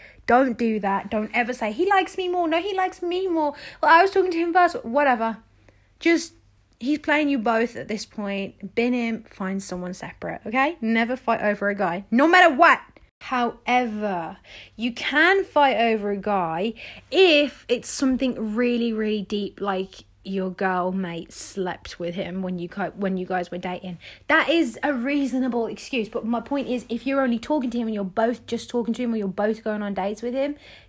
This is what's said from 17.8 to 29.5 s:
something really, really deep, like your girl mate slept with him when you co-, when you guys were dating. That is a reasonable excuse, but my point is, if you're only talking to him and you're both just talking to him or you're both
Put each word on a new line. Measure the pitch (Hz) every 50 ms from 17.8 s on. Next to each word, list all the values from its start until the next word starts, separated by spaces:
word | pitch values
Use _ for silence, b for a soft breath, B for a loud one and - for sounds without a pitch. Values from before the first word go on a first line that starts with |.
| - -
something | - - 277 262 262 240 269 254 240 - 220 214 208
really, | 233 247 240 240 233 233 233
really | 220 214 214 214 214 214
deep, | 190 - 214 208 202 190 - -
like | 196 202 190 185 190 190 - - - _ _ _ _
your | 190 190 196 185 190
girl | 180 - 196 185 185 180 175 185
mate | 185 190 190 170 170 170 - -
slept | - - - - - 196 185 180 170 - - - - -
with | 175 175 175
him | 190 - 170 180 190 190
when | 185 185 175
you | 170 175
co-, | - 202 190 - - -
when | 202 190 190 185
you | 180
guys | 180 190 180 180 -
were | - 185
dating. | - 180 180 - - 185 175 B B B B B B -
That | 285 320 277 226
is | 320 339 311 240 214 - -
a | 294 285
reasonable | 240 233 277 294 285 277 254 233 254 262 254 233 240 226
excuse, | 208 208 202 - - - 240 214 208
but | - - -
my | 220 240 233
point | 220 - 277 285 254 -
is, | 254 240 240 -
if | 240 233 - 269
you're | 269 277
only | 269 247 240 226
talking | - - 302 302 240 247
to | 220 240
him | 233 226
and | 220
you're | 202 202
both | 185 175 226 226 233 247 - -
just | - 233 226 - -
talking | - 240 226 240 226
to | -
him | 247 233 226
or | 220
you're | 202 196
both | 185 - 202 214